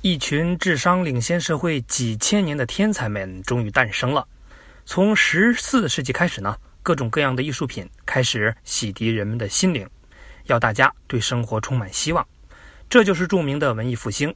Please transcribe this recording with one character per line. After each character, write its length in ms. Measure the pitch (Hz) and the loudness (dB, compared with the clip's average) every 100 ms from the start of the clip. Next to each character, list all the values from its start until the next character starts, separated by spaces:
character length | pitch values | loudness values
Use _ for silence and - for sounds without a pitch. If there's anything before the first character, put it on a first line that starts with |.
| 196 | 0
一 100 | 160 | 0
群 400 | - 147 170 180 | 0 0 0 0
智 180 | 185 147 | 0 2
商 280 | 175 180 | 2 2
领 160 | 170 123 | 2 -2
先 200 | 113 175 | 0 -2
社 180 | 156 151 | 0 -2
会 220 | 170 147 | 0 -2
几 360 | 113 - 120 107 | -2 -2 -2 0
千 260 | - 208 | 2 2
年 120 | 175 147 | 2 -2
的 80 | |
天 280 | 120 - 214 | -4 0 0
才 160 | 202 113 | 0 -2
们 340 | 104 95 92 | -4 -6 -10
终 180 | 95 120 | -2 -2
于 80 | 107 | 0
诞 240 | 117 120 | 0 0
生 220 | - 127 | 0 0
了。 100 | 143 - - - - - - | 0 -2 -18 -20 -20 -20 -20
从 320 | - - 202 214 | -4 2 4 4
十 360 | - 165 226 | 2 4 4
四 340 | 233 - 254 165 | 2 2 2 2
世 120 | - | -2
纪 120 | 131 | -2
开 160 | 127 175 | 0 0
始 120 | - | 0
呢， 160 | 98 - - - | -6 -6 -14 -8
各 140 | - | -2
种 160 | 147 120 | 0 0
各 120 | 151 | 0
样 120 | 143 | 0
的 80 | 127 | 0
艺 80 | 147 | -4
术 160 | 135 143 | -4 -6
品 240 | - 92 - | -6 -12 -12
开 180 | - 135 | -4 0
始 320 | 123 117 107 113 | 0 0 0 -2
洗 300 | - - 107 | -8 -6 -6
涤 200 | 95 110 | -2 -2
人 140 | 110 104 | -2 -2
们 100 | 117 | -4
的 120 | 104 | -4
心 260 | - 185 | 0 0
灵， 100 | 143 95 - - - - - | 0 -6 -18 -20 -20 -20 -20
要 160 | - 117 | 0 2
大 120 | 120 | 2
家 220 | 107 139 - - | 4 2 2 -6
对 100 | 127 | -4
生 240 | - 123 | -2 -2
活 180 | 113 110 | -2 -4
充 160 | - 127 | -2 -4
满 160 | 98 | -4
希 200 | - 151 | -4 -2
望。 120 | 165 - - - - - - - | -2 -2 -12 -20 -20 -20 -20 4
这 140 | 254 | 4
就 100 | 202 | 6
是 140 | 170 175 | 2 2
著 160 | 190 | 0
名 160 | 147 143 | 0 0
的 160 | 147 | 0
文 160 | 110 123 | 0 -4
艺 60 | 120 | -4
复 120 | 113 | -6
兴。 240 | - 143 | -4 -4